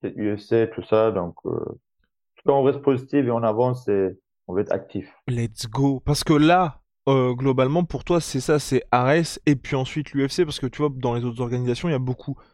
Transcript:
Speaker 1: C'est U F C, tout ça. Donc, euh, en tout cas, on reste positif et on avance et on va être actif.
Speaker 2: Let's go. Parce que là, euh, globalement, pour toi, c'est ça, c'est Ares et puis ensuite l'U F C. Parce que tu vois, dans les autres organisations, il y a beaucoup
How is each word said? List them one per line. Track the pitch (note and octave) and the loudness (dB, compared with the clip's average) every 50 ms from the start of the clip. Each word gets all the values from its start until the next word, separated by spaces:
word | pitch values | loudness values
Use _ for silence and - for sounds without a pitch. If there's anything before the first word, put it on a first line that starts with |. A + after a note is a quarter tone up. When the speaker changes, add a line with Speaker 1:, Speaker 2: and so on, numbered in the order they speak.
| - | -8
Speaker 1:
C'est | G#2 F#2 | -10 -8
U | - G#2 G#2 G#2 | -4 -4 -4 -4
F | G#2 | -4
C, | - - - A2+ A2+ A2+ - | -4 0 2 2 2 2 -2
tout | - - | -8 -4
ça. | - - A2 A2 A2 | 2 2 4 4 4
Donc, | G2+ G2 F2 E2+ D#2+ - _ | 2 0 -4 -4 -8 -10 _
euh, | - | -6
en | D#2+ D#2+ - - - - _ _ _ _ _ _ _ _ _ _ _ | -6 -4 -6 -8 -12 -14 _ _ _ _ _ _ _ _ _ _ _
tout | - _ - | -6 _ 2
cas, | C#3+ | 2
on | C#3 C3+ | 4 4
reste | C3+ C#3 C#3 - | 2 2 2 2
positif | - C3+ B2 B2+ - - C#3+ C#3 | 0 0 0 -2 -2 0 0 0
et | A#2+ | 2
on | A#2 A#2 A2+ | 0 0 0
avance | A2 G#2+ A2 B2 B2+ B2 B2 - - | 0 2 2 0 0 0 -2 -2 -2
et | G#2 G2 F#2+ F#2+ F#2 - _ _ _ _ _ | 0 0 0 0 -2 -8 _ _ _ _ _
on | - F2+ | -6 -4
va | F#2 | -4
être | G#2 - F2 | -2 -2 -2
actif. | F#2 - - - G2+ F2+ - - _ _ | -4 -4 -6 -10 -10 -10 -10 -18 _ _
Speaker 2:
Let's | - B2 A#2+ A#2 A2+ A2 - - A#2 | -6 -4 -4 -4 -6 -6 -8 -12 -8
go. | G#2+ C3 C3+ C#3 C#3 C3 - | -4 0 0 0 0 -2 -2
Parce | - D3 - - | -2 -2 -2 2
que | - E3 | 2 4
là, | D3 D3+ D#3+ F3 F#3 F#3 E3 - - _ _ _ _ _ - | 4 6 6 4 4 4 0 -4 -10 _ _ _ _ _ 2
euh, | C3+ C3+ B2+ B2+ B2 | 2 2 2 0 0
globalement, | B2 C3 C3+ C3 B2+ C3 B2+ D3 E3+ F3+ | 0 0 0 2 2 2 2 2 0 0
pour | E3 - C3 - | -2 -4 -8 -2
toi, | - F3+ E3+ | 0 0 0
c'est | D#3+ - - C3+ | 0 -2 -6 -6
ça, | B2+ - D#3+ D3 | 0 2 0 0
c'est | C#3 - - B2 - - | 2 0 -2 -2 0 2
Ares | - B2 B2 C3 C#3+ E3 E3+ - - - _ | 0 2 4 4 2 2 0 -2 -6 -4 _
et | - D3 | 0 0
puis | B2+ - - - | 0 0 -4 -4
ensuite | C3+ C3 - - D#3 D3 - - | -4 -4 -4 -4 -8 -8 -4 -2
l'U | C#3+ C3+ C#3 | -2 -2 -2
F | - | 2
C. | - F3+ | 0 0
Parce | D3+ C#3+ - | 0 0 -6
que | - | -6
tu | B2+ - - D3 | -6 -4 -2 -2
vois, | D3+ C3+ | -2 -2
dans | C3 B2 B2 A#2+ | -2 -2 -2 -2
les | A#2+ A#2+ | 0 -2
autres | B2 A#2 A2+ | -4 -4 -4
organisations, | C3 A#2+ A#2+ B2 B2 A#2+ B2 A#2+ - F3 | -4 -4 -2 -2 0 -2 -2 -2 0 -2
il | D#3+ | 0
y | |
a | B2+ | 0
beaucoup | B2+ B2+ B2+ - - - C#3 - - _ | 0 -2 -4 -6 -6 -10 -10 -10 -12 _